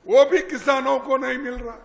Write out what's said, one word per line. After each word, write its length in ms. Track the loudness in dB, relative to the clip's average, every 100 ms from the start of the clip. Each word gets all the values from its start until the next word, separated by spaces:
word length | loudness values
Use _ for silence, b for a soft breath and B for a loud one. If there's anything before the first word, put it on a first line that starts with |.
| 4
वो 180 | 4
भी 140 | 6 2
किसानों 580 | -2 -4 0 0 0 -2
को 160 | 0 -2
नहीं 220 | -2 -6
मिल 160 | -8
रहा। 240 | -10 -12 -14